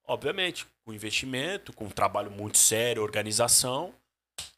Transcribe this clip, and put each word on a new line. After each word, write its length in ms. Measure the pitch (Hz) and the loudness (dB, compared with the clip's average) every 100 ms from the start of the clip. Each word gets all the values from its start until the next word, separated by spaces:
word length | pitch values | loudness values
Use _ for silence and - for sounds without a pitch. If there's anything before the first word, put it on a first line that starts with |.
| - | -6
obviamente, 600 | 117 135 190 180 - - _ | -2 -2 -2 -2 -4 -12 _
com 100 | 113 | -14
investimento, 800 | 107 107 - 131 127 160 196 - | -10 -4 -2 -2 -2 -4 -6 -10
com 100 | - 104 | -12 -8
um 40 | |
trabalho 400 | - 98 101 104 | 0 0 0 -4
muito 260 | 101 104 - | -6 0 4
sério, 460 | - 110 120 110 | 6 4 2 0
organização. 880 | 107 104 107 107 117 - 127 135 180 - _ _ _ - - | -2 -2 0 2 4 4 4 -2 -6 -10 _ _ _ -16 -16